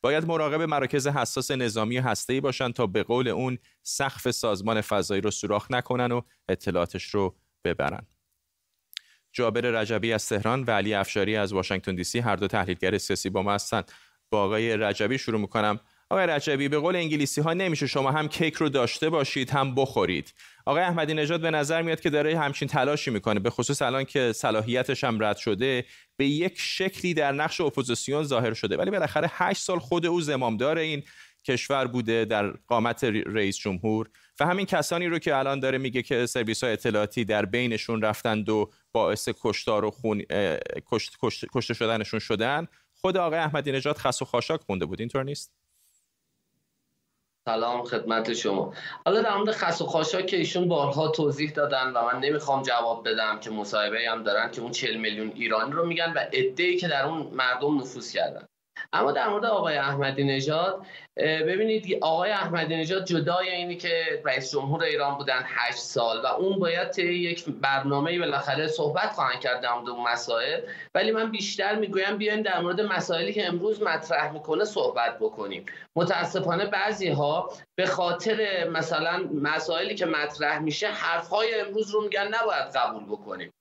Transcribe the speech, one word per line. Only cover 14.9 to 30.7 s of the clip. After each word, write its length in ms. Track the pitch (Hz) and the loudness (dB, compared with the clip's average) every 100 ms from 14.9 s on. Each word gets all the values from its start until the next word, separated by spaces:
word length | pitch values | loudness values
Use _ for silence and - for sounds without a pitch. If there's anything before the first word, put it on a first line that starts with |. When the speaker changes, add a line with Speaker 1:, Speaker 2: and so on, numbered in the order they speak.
| 101 107 131 | 0 0 0
Speaker 1:
شروع 240 | - 110 | -2 -2
می‌کنم. 380 | 101 110 104 104 _ _ _ | 0 0 2 0 _ _ _
آقای 180 | 190 175 | 2 2
رجبی، 400 | 147 156 139 143 | 2 0 0 2
به 120 | 147 | 0
قول 160 | 160 185 | 0 0
انگلیسی‌ها 580 | 165 151 143 - 156 | 0 0 0 0 0
نمیشه 340 | 170 190 156 135 | 0 0 0 0
شما 240 | 147 135 | 0 2
هم 160 | 151 151 | 2 -2
کیک 260 | - 160 | 0 -2
رو 160 | 156 156 | 0 0
داشته 400 | 135 117 - 156 | 2 0 0 0
باشید 400 | 160 135 147 127 | 2 0 -2 0
هم 260 | 139 135 127 | 2 2 2
بخورید. 580 | 135 120 90 82 - _ - - - | 0 2 2 0 -4 _ -20 -8 0
آقای 180 | 147 | 2
احمدی 300 | 180 165 151 | 2 0 0
نژاد 280 | 156 147 170 | 0 0 0
به 100 | 160 | 0
نظر 300 | 156 147 165 | 0 0 0
میاد 180 | 165 156 | 0 0
که 100 | 170 | 0
داره 300 | 147 151 165 | 2 2 2
همچین 280 | 147 139 139 | 0 -2 -2
تلاشی 440 | 151 131 147 - | 2 2 0 0
می‌کنه، 280 | 107 113 104 | -2 2 2
به 100 | 107 | 0
خصوص 320 | - 120 143 | 0 -2 0
الان 220 | 131 135 | 0 0
که 300 | 135 143 123 | 0 2 2
صلاحیتش 720 | 110 123 110 110 120 127 127 | 2 2 2 2 0 0 0
هم 200 | 135 113 | 0 2
رد 140 | 107 101 | 0 0
شده، 480 | - 98 131 127 120 - _ _ | 0 0 2 0 -4 -14 _ _
به 80 | 139 | 0
یک 340 | 147 180 - | 2 0 -2
شکلی 540 | - - 190 185 180 | -6 -2 -4 -2 0
در 180 | 156 143 | 2 2
نقش 300 | 139 156 - | 2 -2 0
اپوزیسیون 640 | 156 139 127 117 - 143 | -2 0 -2 -2 -2 -2
ظاهر 300 | 147 123 120 | 0 2 2
شده، 240 | 113 107 85 | 0 -2 0
ولی 140 | 190 | 0
بالاخره 400 | 202 156 156 160 | 0 0 0 -2
هشت 280 | - 180 196 | 0 0 0
سال 180 | - - | -2 -4
خود 260 | 127 175 165 | 0 0 2
او 160 | 175 | 0
زمامدار 560 | 151 139 123 110 131 | 0 0 0 2 0